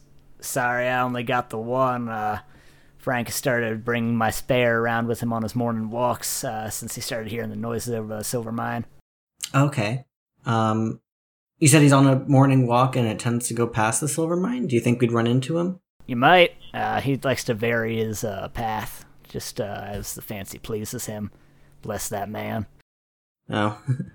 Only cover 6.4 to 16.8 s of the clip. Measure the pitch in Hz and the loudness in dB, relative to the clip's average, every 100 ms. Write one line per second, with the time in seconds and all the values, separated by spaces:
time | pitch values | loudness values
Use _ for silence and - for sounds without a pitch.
6.4 | 135 110 107 - 113 - - 123 110 117 | -6 -6 -8 -8 -10 -10 -6 -6 -4 -6
7.4 | 110 107 113 113 120 113 107 107 107 123 | -6 -6 -4 -4 -4 -4 -4 -6 -4 -4
8.4 | 113 117 117 120 117 - _ _ _ _ | -4 -4 -4 -4 -8 -16 _ _ _ _
9.4 | - 139 143 127 104 131 - _ _ _ | -2 2 2 2 -2 -4 -8 _ _ _
10.4 | 131 113 110 110 113 - _ _ _ _ | -2 2 2 2 -2 -4 _ _ _ _
11.4 | _ _ 151 151 143 139 139 131 131 135 | _ _ 6 8 8 8 8 4 4 6
12.4 | 135 131 120 120 131 131 117 98 120 120 | 8 6 4 4 4 2 0 0 -2 -2
13.4 | - 117 117 - 110 113 147 160 165 175 | -2 -2 0 2 0 2 -2 -2 0 0
14.4 | 190 247 190 117 120 120 120 117 117 127 | 0 -2 0 2 2 2 2 2 2 2
15.4 | 131 165 180 185 _ _ - 120 143 180 | 0 -2 -2 -6 _ _ -8 2 6 8
16.4 | 175 - - 117 | 6 2 -14 -6